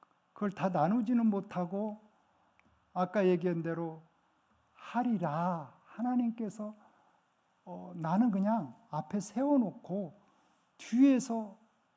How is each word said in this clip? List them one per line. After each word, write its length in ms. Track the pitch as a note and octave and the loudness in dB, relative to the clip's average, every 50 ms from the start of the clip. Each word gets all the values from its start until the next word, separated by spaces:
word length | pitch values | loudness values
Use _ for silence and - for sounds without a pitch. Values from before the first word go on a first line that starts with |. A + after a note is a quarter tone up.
| _ _ _ _ _ _ | _ _ _ _ _ _
그걸 180 | - - G#3 G3+ | -8 -6 -4 -4
다 180 | - - E3+ F#3+ | -2 -2 -2 0
나누지는 560 | F3 D#3 D3 E3+ A3 B3 G#3+ A3 B3 A#3 A3+ | 2 2 2 2 2 0 0 0 2 2 4
못하고 840 | A3 G3+ G3 F#3+ - - F3+ F3+ E3+ F#3+ G3 G#3+ G#3+ G#3 G#3+ - - _ _ _ _ _ _ _ _ _ _ _ _ _ _ _ _ | 2 2 0 -2 -4 -4 -4 -4 -4 -4 -4 -6 -6 -8 -10 -16 -20 _ _ _ _ _ _ _ _ _ _ _ _ _ _ _ _
아까 340 | - F3+ F#3 F3+ - G#3+ F#3+ | -4 -2 -2 0 2 4 4
얘기한 360 | F#3 F3+ E3 F3 F3+ E3+ E3+ | 4 4 4 2 0 0 0
대로 400 | D#3+ E3 E3 E3 E3+ D#3+ D#3+ D#3+ D#3+ _ _ _ _ _ _ _ _ _ _ _ _ _ | -2 -2 -4 -4 -4 -6 -8 -12 -18 _ _ _ _ _ _ _ _ _ _ _ _ _
하리라, 1000 | _ - - - - A#3+ B3+ B3 A3+ F#3 F3 D3+ C#3+ E3 F3 F#3 F3 E3 C#3+ B2 - - _ | _ -20 -12 -6 -2 -2 0 0 0 0 0 0 0 0 0 0 -2 -2 -6 -10 -16 -20 _
하나님께서, 880 | - - - A#3+ B3 B3+ B3 A#3+ A#3 A3+ A#3 A3+ G3 - A3 G#3+ G#3+ G#3+ - - - _ _ _ _ _ _ _ _ _ _ _ _ _ _ - | -16 -8 -4 -2 0 0 2 0 0 -2 -2 -6 -6 -6 -8 -10 -12 -12 -16 -20 -20 _ _ _ _ _ _ _ _ _ _ _ _ _ _ -18
어, 280 | F#3 F3+ F3+ F3+ F3+ F3+ | -16 -14 -14 -12 -12 -8
나는 340 | E3+ D#3+ D#3+ F3 G3+ B3+ A#3+ | -6 -2 2 4 4 4 4
그냥 440 | F#3+ G3 G3 G#3 A3+ A3 D3+ B2+ - - - - | 2 2 2 2 0 0 -2 -6 -10 -16 -14 -8
앞에 300 | D3 D3+ D3+ - G3 G#3 | -8 -8 -6 -4 -6 -6
세워놓고 1000 | - - - A#3+ C#4 D4 D4 C4 A3+ F3 - A#3 - - F3+ G#3 F#3+ D3 - - _ _ _ _ _ _ _ _ _ _ _ | -6 -6 -4 -2 2 4 4 4 2 0 -2 -10 -10 -8 -6 -6 -6 -8 -10 -16 _ _ _ _ _ _ _ _ _ _ _
뒤에서 800 | - - - A3+ B3 C4+ C#4 C4 A#3+ - - A3+ A3+ G#3+ G3+ F#3+ - _ _ _ _ _ _ _ | -20 -6 0 4 6 8 8 6 6 2 -2 -4 -6 -6 -8 -12 -18 _ _ _ _ _ _ _